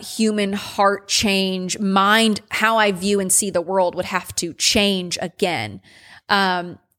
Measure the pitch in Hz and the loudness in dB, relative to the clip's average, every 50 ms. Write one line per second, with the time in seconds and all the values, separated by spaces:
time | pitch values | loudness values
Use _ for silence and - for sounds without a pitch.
0 | - - - - 220 214 214 208 202 196 196 202 - - - - 202 196 202 196 | -6 -10 -2 0 0 0 2 0 -2 -2 -2 -4 -6 -8 -2 2 2 2 2 0
1 | - - - - - 202 196 190 190 190 185 185 185 180 - - 208 196 190 196 | -4 -4 -2 0 2 2 2 2 0 0 -2 -4 -4 -6 -4 -2 -2 2 2 4
2 | 196 202 214 220 226 220 208 190 - _ - - 220 220 226 226 214 208 196 170 | 4 4 4 4 4 2 2 -2 -4 _ -4 -2 0 2 2 4 4 2 2 0
3 | 185 202 202 196 190 185 - - 214 196 175 175 165 170 190 190 185 175 170 175 | 0 0 0 0 2 2 0 0 0 0 -2 -2 -2 0 0 2 2 0 0 -4
4 | 180 - 190 180 - - - - - 170 - - - - - 220 202 202 196 185 | -6 -4 -4 -6 -6 -6 -8 -8 -6 -8 -6 -2 -2 0 2 2 2 2 0 -2
5 | 180 175 165 - - 170 - - 202 180 165 123 110 107 - - - - - - | -4 -6 -6 -6 -6 -8 -4 -2 -2 -2 0 -2 -4 -6 -8 -12 -18 -20 -20 -20
6 | - - - - _ - 202 202 196 185 180 180 175 175 - - _ _ _ | -20 -20 -20 -20 _ -2 0 2 2 2 0 -2 -4 -6 -12 -16 _ _ _